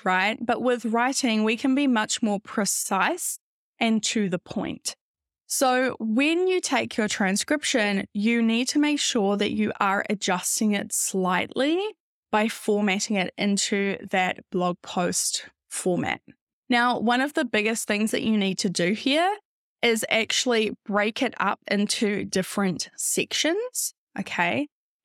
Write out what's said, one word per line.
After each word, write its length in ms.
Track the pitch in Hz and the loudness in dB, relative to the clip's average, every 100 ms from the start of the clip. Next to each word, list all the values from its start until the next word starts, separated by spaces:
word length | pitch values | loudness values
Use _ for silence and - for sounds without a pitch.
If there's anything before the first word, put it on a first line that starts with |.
| 190 | 0
right? 320 | 185 202 226 | 2 2 0
But 220 | 233 233 | -2 0
with 240 | 247 247 226 | 0 0 0
writing, 580 | 233 247 269 247 220 | 0 0 0 0 2
we 140 | 220 226 | 2 2
can 180 | 269 262 | 2 2
be 120 | 277 | 2
much 360 | 220 214 - | 2 0 -2
more 160 | 214 202 | -2 -2
precise 1000 | - - 196 - - 196 190 349 - - _ _ _ - | -4 -2 -2 -2 -2 0 0 -2 -6 -8 _ _ _ -2
and 240 | 226 220 | 2 2
to 260 | - 226 196 | 0 0 0
the 100 | 175 | -2
point. 560 | - - - - - - _ _ _ _ - | -4 -6 -6 -6 -10 -12 _ _ _ _ -6
So 500 | - 262 254 262 - | 0 2 4 0 -2
when 480 | 220 220 294 339 370 | 0 2 2 2 2
you 140 | 370 | 0
take 340 | - 240 226 - | 0 -2 -2 -2
your 140 | 214 | -2
transcription, 960 | - 190 202 - 302 - 247 208 196 - | 0 0 0 0 -2 0 0 2 0 -2
you 280 | 202 220 233 | -2 2 2
need 280 | 226 226 254 | 2 2 2
to 100 | 294 | 2
make 200 | 294 285 | 2 2
sure 360 | - 240 196 202 | 0 2 2 2
that 160 | 202 | 0
you 220 | 214 214 - | 0 -2 0
are 240 | 202 196 - | 0 0 -2
adjusting 600 | 202 - 180 - - 214 | -2 0 -2 -2 0 0
it 220 | 202 - | 0 -2
slightly 840 | - - 185 185 180 - - 285 349 427 - _ _ _ | -4 -2 0 0 0 -2 0 0 0 -2 -8 _ _ _
by 160 | 214 220 | 0 0
formatting 720 | - - 202 208 196 - 202 | -2 0 2 2 0 0 -2
it 160 | 180 - | -2 -2
into 600 | 202 202 - 202 202 - 190 | 0 0 0 0 0 -4 -2
that 300 | 190 185 - - | -2 0 -4 -6
blog 260 | 180 180 180 | -2 -2 -2
post 640 | - 185 180 185 - - - _ - | -6 -2 0 0 -2 -4 -8 _ -14
format. 540 | - 190 175 - - - - _ _ - | -4 -2 0 -2 -6 -10 -20 _ _ 0
Now, 280 | 240 247 240 | 2 2 2
one 240 | 220 247 | 2 2
of 120 | 294 | 0
the 120 | 320 254 | 0 0
biggest 420 | 214 214 226 - | 0 0 -2 -2
things 240 | 208 214 | 0 0
that 120 | 254 | 0
you 140 | 220 214 | 0 2
need 200 | 196 180 | 0 0
to 100 | 196 | -2
do 240 | 170 175 | 0 0
here 420 | 214 262 302 370 415 _ _ _ _ | 0 0 2 2 -2 _ _ _ _
is 240 | 240 226 - | 0 0 0
actually 640 | 226 214 - 254 226 214 - - | 0 0 0 2 2 0 -4 -2
break 360 | 202 214 - | 0 0 0
it 140 | 233 - | -2 0
up 200 | 190 - - | -2 -2 -2
into 560 | 202 208 - 208 196 196 | 0 0 0 0 -2 -2
different 640 | 190 180 - 190 160 - - | -2 -2 0 0 -2 -6 -6
sections, 960 | - - - - 302 392 494 - - - _ - | -4 -2 -2 -2 0 -2 -4 -6 -8 -10 _ -10
okay? 480 | - - 170 - - _ _ _ | -6 -2 -2 -2 -4 _ _ _